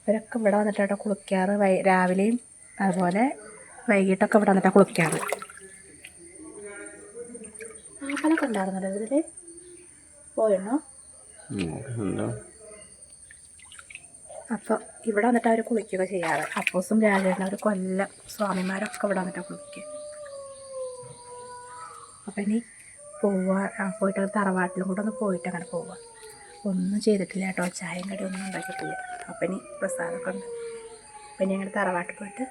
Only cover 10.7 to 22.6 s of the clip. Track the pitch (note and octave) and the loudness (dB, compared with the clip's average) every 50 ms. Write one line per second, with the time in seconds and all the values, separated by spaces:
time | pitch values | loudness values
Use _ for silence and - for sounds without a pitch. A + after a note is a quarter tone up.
10.7 | A#3+ D#4 - - - - - - - - - - - - - - B2+ G2+ F#2 E2 | -2 -2 -2 -4 -20 -20 -20 -20 -20 -20 -20 -20 -20 -20 -12 -6 -4 -2 -2 -2
11.7 | D#2 E2+ B2 - A#2+ A2+ G#2+ F#2 F#2 G2 G#2 A#2 A#2+ - - - - - - - | -4 -6 -8 -8 -4 -2 -2 -2 0 -2 -2 -4 -4 -6 -12 -16 -20 -20 -20 -20
12.7 | - - - - - - - - - - - - - - - - - - - - | -18 -20 -20 -20 -20 -20 -20 -20 -20 -20 -20 -20 -20 -20 -20 -20 -20 -20 -20 -20
13.7 | - - - - - - - - - - - - - - - - A#3 G3 - - | -20 -20 -20 -18 -20 -20 -20 -20 -20 -20 -18 -16 -16 -16 -6 -6 -6 -6 0 -2
14.7 | A3 - - - - - - A3+ G#3 G3+ G#3 A#3+ A#3+ A#3 - A#3 A3+ A3+ A3+ - | -2 -2 -2 -10 -18 -8 -4 0 2 4 4 4 4 4 4 4 2 2 2 0
15.7 | A#3+ A3 F#3+ - - F#3 F#3 F#3 G3 F#3 E3+ D#3+ D#3 D3 D3+ - - G#3 F#3+ - | 0 -2 -2 -2 -2 -2 -2 0 0 -2 0 0 0 0 -2 -2 -4 -2 -2 0
16.7 | - F3+ F#3 - G#3+ A3 A3 G#3+ G3 F#3+ G3 F#3 F#3 F#3 F#3+ F#3+ G3 - - G#3+ | 0 0 0 2 2 4 4 6 4 4 4 2 2 2 0 -4 -4 -2 0 0
17.7 | G#3 F#3 F#3 F#3 F#3 F#3+ G3 - - - - - - - G#3+ G3 F#3 F#3 F#3 F#3 | 0 0 -2 -2 -2 -2 -2 -4 -6 -18 -20 -18 -6 -4 -2 0 0 0 0 -2
18.7 | F#3+ G3 G#3+ G#3 - - - G#3 G3 F#3+ F3+ F3+ - F3 F#3 - F3 - D5 - | -2 -2 -4 -6 -6 -4 -2 0 0 0 -2 -2 -4 -8 -10 -10 -12 -14 -14 -16
19.7 | D5 D5+ D5+ D5+ D5+ D5+ D5+ D5 D5+ D5+ D5 C#5+ C#5 C#5 C#5 C#5 C#5 C5+ C5+ C5+ | -16 -16 -14 -12 -12 -12 -14 -14 -16 -16 -16 -14 -14 -14 -14 -14 -16 -16 -16 -12
20.7 | C5+ C5 C5 B4+ B4+ B4 B4 B4 A#4+ B4 A#4+ B4 B4 B4 B4 B4 B4 B4 B4 B4 | -10 -8 -8 -8 -8 -12 -16 -16 -18 -18 -18 -16 -14 -14 -14 -14 -16 -16 -16 -16
21.7 | B4 A#4+ - C6+ - - - - - - - G#3 G3 - G3+ G3+ G#3+ A#3 | -16 -16 -16 -16 -16 -18 -18 -20 -20 -16 -16 -10 -6 -4 0 0 0 0